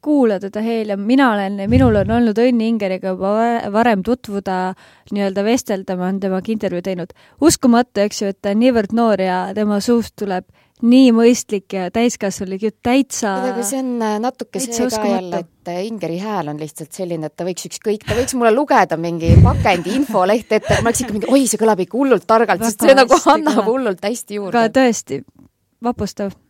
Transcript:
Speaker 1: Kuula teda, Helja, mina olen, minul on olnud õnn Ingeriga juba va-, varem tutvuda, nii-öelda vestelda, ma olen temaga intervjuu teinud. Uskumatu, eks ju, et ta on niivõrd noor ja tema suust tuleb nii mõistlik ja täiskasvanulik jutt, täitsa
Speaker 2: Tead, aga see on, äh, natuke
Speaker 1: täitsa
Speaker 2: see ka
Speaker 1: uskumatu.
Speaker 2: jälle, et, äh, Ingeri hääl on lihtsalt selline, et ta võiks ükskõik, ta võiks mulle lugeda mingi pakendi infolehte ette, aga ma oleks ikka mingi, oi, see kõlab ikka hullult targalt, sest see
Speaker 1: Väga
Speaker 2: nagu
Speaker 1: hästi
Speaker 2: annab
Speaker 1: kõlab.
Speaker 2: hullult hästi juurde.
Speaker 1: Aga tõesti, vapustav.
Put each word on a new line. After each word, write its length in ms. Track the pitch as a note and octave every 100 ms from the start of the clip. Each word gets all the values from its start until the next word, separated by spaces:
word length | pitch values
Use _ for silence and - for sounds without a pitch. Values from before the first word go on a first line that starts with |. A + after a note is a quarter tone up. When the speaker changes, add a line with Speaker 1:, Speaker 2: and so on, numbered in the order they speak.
Speaker 1:
Kuula 320 | D4 D4 A#3 F#3+
teda, 220 | G3 G#3+
Helja, 380 | A3+ A3+ G#3+ G3
mina 300 | G3+ C4 C4+
olen, 220 | G#3 G3 G3+ G3
minul 240 | B3 C4 G#3
on 140 | G3
olnud 240 | A#3 A#3 G#3
õnn 240 | B3 A#3+
Ingeriga 540 | A3 A3+ G3 F#3 F#3+
juba 160 | F#3 F#3+
va-, 380 | G#3+ A#3 A#3 -
varem 300 | G3+ A#3+ G3+
tutvuda, 720 | F3+ B3 - G3+ G3 F#3 F#3 F#3 - _ _
nii-öelda 340 | G3+ G3 F#3+ G3+
vestelda, 500 | B3 - G3 F#3+ F#3
ma 140 | F3+
olen 80 | G3
temaga 320 | F#3+ F#3+ F#3
intervjuu 300 | A3 G3+ F3
teinud. 300 | F3+ F3+ E3+ - _ _
Uskumatu, 600 | D4+ - B3+ A#3 B3 -
eks 160 | G#3 -
ju, 80 | G3+
et 140 | G3
ta 100 | G3+
on 80 | G3+
niivõrd 320 | B3 A#3 G3+
noor 300 | A3+ A#3 G3
ja 140 | F#3+ F#3 F#3
tema 240 | G3 G#3 G3+
suust 320 | G3+ A#3+ A3 -
tuleb 240 | G3+ F#3 - _ _ _
nii 300 | A#3 B3+ C4 A3+
mõistlik 560 | A#3 B3 - G#3 _
ja 140 | F#3+ F#3
täiskasvanulik 760 | A3+ A#3+ - G3+ - F#3+ F#3+ G#3+
jutt, 80 | -
täitsa 480 | A#3+ C4 C4 - A3 F#3+
Speaker 2:
Tead, 140 | B3+
aga 100 | A#3+
see 160 | A#3 C4
on, 100 | C4 A#3+
äh, 160 | A3 G#3
natuke 380 | A#3+ C4 A#3 G#3+
Speaker 1:
täitsa 160 | C4 A#3
Speaker 2:
see 80 |
ka 80 | B3
Speaker 1:
uskumatu. 220 | A3 G#3+
Speaker 2:
jälle, 260 | F#3+ F3+ F3
et, 320 | E3+ _ -
äh, 80 | F3 G#3
Ingeri 320 | A3 E3 E3+
hääl 320 | G#3 G#3 D3
on 80 | D3
lihtsalt 320 | D#3 - D#3
selline, 320 | - F#3 E3 D#3
et 40 | -
ta 120 | F3
võiks 160 | F3 E3+
ükskõik, 340 | - A3 G#3
ta 80 | - G#3+
võiks 160 | C4 C4
mulle 160 | A#3
lugeda 480 | A3+ D4 C4 F#3 D#3+
mingi 320 | E3+ E3+ E3 -
pakendi 540 | F3 E3 A#3 F3 E3+ B3+
infolehte 600 | C#4 G#3 F#3 A3 - A3
ette, 140 | -
aga 80 | G3+
ma 80 | A#3
oleks 80 | A#3
ikka 120 | A#3+ G#3
mingi, 160 | -
oi, 140 | C4+ C4
see 80 | G#3+
kõlab 240 | A3+ G3+
ikka 160 | F3+ A#3
hullult 300 | C#4 G#3+ -
targalt, 320 | A3+ A3+ F3+ A3+
sest 120 | A3
see 80 | -
Speaker 1:
Väga 80 | C4+
Speaker 2:
nagu 140 | B3+ C4
Speaker 1:
hästi 140 | D#4 D#4
Speaker 2:
annab 160 | D4+ B3
Speaker 1:
kõlab. 160 | G#3
Speaker 2:
hullult 280 | B3+ A#3+ F#3+
hästi 300 | G3+ A#3 - G#3
juurde. 220 | G3 A#3
Speaker 1:
Aga 100 | A3+
tõesti, 560 | C4 B3+ G#3+ - C#3 - _ - _ _ _
vapustav. 540 | A#3 A#3+ G3+ - G3 - _